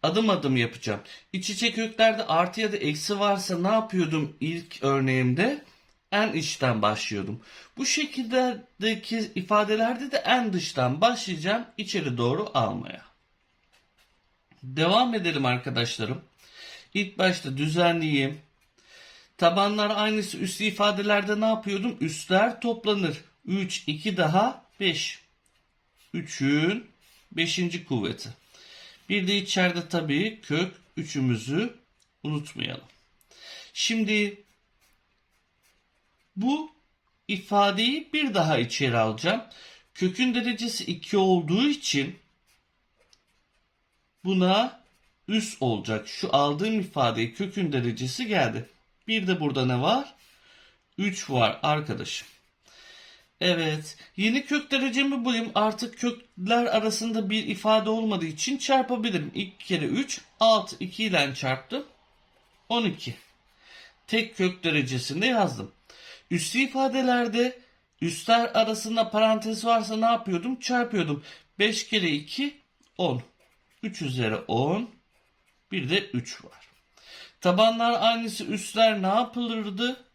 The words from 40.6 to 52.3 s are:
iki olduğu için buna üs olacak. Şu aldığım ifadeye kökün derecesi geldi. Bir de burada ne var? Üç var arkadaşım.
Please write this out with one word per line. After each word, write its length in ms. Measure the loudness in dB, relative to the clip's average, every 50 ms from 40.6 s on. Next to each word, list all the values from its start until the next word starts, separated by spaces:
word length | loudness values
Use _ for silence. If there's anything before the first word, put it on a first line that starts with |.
| -4 -6 -6 -6 -6
iki 340 | -6 -8 -8 -6 -2 2 2
olduğu 500 | 4 6 4 4 4 2 2 2 4 2
için 520 | 2 0 -2 -2 0 0 0 -2 -6 -14 _ _ _ _ _ _ _ _ _ _ _ _ _ _ _ _ _ _ _ _ _ _ _ _ _ _ _ _ _ _ _ _ _ _ _ _ _ _ _ _ _
buna 580 | 0 2 4 4 4 4 4 2 0 -2 -12 _ _ _ _ _ _ _ _ _ -2
üs 300 | 0 0 0 -2 -6 -2
olacak. 480 | 0 0 0 0 -2 -2 -4 -4 -4 -8
Şu 280 | -10 -6 -4 2 4
aldığım 440 | 4 4 4 2 0 0 0 0 0
ifadeye 540 | -2 -2 -2 0 2 2 2 0 -2 -2 -2
kökün 400 | -6 -8 -6 -4 -2 -2 0 0
derecesi 540 | 0 0 -2 -4 -4 -6 -6 -4 -6 -4 -2
geldi. 420 | 0 2 2 0 -2 -4 -10 -10 _ _ _ _ _ _ _ -2
Bir 200 | -2 0 2 0
de 120 | 0 0
burada 260 | 0 -2 0 0 0
ne 160 | 2 2 2
var? 340 | 2 2 2 2 0 -6 -14 _ _ _ _ _ _ _ -20 -20 -20 -20 _ _ _ _ _ -4
Üç 320 | -2 -2 -2 -4 -8 -2
var 300 | 2 4 4 4 2 0 0
arkadaşım. 640 | 0 0 0 0 -4 -6 -6 -6 -8 -8 -10 -12 -14